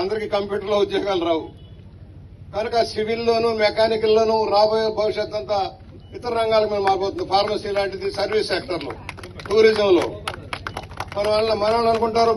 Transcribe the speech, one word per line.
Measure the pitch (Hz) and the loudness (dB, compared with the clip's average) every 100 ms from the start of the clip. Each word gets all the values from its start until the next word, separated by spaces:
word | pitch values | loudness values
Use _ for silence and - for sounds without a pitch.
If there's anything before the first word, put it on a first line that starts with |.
అందరికీ | 190 220 208 202 | 0 -4 -2 -4
కంప్యూటర్ | 202 196 190 | -2 -4 0
లో | 208 196 | 0 0
ఉద్యోగాలు | 196 202 185 165 | -2 -2 -2 0
రావు. | 160 - - - - - - - - - - - | -2 -4 -14 -20 -20 -20 -20 -20 -20 -20 -20 -10
కనుక | 196 233 226 220 | -6 -2 0 0
సివిల్లోను, | - 214 233 233 226 233 220 | -2 -4 -2 0 2 2 2
మెకానికల్లోను | 208 208 220 220 220 214 220 220 208 | 2 2 2 2 4 4 4 2 2
రాబోయే | 202 214 220 220 208 | 4 4 4 0 0
భవిష్యత్ | 214 202 208 214 | -2 -2 -4 -6
అంతా | 208 202 180 - - - - - | -2 -2 -2 -8 -20 -20 -16 -10
ఇతర | 240 226 | -4 -2
రంగాలకు | 220 220 214 | 2 2 2
మనం | 208 196 | 0 0
మారిపోతుంది. | 190 196 170 175 | 0 -2 -4 0
ఫార్మసీ | 190 214 208 208 202 | 0 0 -2 -4 -2
లాంటిది, | 196 190 196 196 | -2 -4 -6 -4
సర్వీస్ | 190 214 - | -2 -2 0
సెక్టర్ | 185 - 170 139 | -4 -4 -6 -6
లో, | - - - - - - | -12 -14 -14 -14 -12 -2
టూరిజం | 214 220 214 202 170 | 4 4 6 4 4
లో. | 117 - - - - - - - - - - 202 | 2 -6 -12 -12 -12 -12 -10 -12 -12 -12 -8 -4
మన | 208 | 0
వాళ్ళ, | 214 226 208 | 2 2 0
మన | 208 233 | 2 2
వాళ్ళు | 226 | 2
అనుకుంటారు | 220 226 226 226 | 2 2 2 2